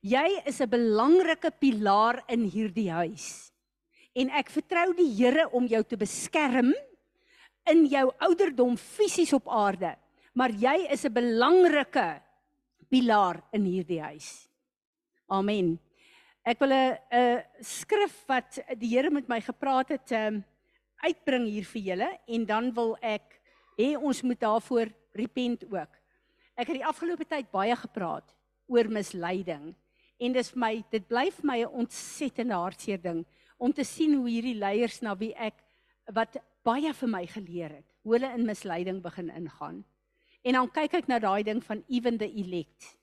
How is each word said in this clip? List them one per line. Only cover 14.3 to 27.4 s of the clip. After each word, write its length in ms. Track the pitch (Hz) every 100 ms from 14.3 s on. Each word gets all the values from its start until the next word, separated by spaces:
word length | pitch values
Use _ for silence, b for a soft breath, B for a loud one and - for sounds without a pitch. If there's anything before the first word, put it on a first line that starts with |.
| - _ _ _ _ _ _ _ _ _
Amen. 500 | 196 196 208 175 165 _ b b b b b
Ek 140 | - 233
wil 120 | 269
'n, 240 | 262 262 247 _
'n 320 | 240 247 240 - _
skrif 640 | 240 - - 427 403 - -
wat 320 | 262 - - - 254
die 100 | 233
Here 220 | 240 277
met 180 | 294 254
my 120 | 233
gepraat 480 | 208 240 277 262 262
het, 240 | 285 -
ehm, 280 | 226 214 214 196 _ _ _ _ _
uitbring 420 | 320 330 - 254 233
hier 180 | 208
vir 180 | 190 233
julle 360 | 190 180 254 - -
en 180 | 233
dan 280 | 214 214 247
wil 220 | 233 226 220
ek 380 | 233 214 _ _ b b b -
hê 200 | 247 294
ons 260 | 285 262
moet 180 | 262 247
daarvoor 480 | 220 220 - 240 226 - _
repent 520 | 196 226 - 247 240
ook. 320 | - 196 151 _ _ _ _ _ _ -
Ek 80 | 240
het 140 | 302
die 60 | 330
afgelope 400 | - 339 349 311
tyd 240 | 302